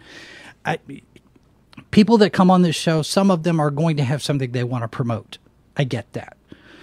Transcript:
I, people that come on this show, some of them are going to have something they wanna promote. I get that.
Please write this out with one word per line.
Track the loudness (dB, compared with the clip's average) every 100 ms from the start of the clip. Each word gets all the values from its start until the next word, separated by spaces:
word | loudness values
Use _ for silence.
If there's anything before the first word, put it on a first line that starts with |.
| -20 -20 -20 -20 -20 -12
I, | -8 -8 -10 -20 -20 _ _ _ _ _ _ -20 0
people | 4 6 6
that | 4
come | 4 4
on | 4
this | 4 0
show, | 0 -2
some | 0 0 2
of | 0
them | 0 0
are | -2
going | -2 -2 0
to |
have | -2 -4
something | -2 -4 -2
they | -4
wanna | -4 -6 -6
promote. | -6 -4 -4 -8 -20 _ _ _ -4
I |
get | -2 -4 -8
that. | -12 -14 -20 -20 -20 -20 -20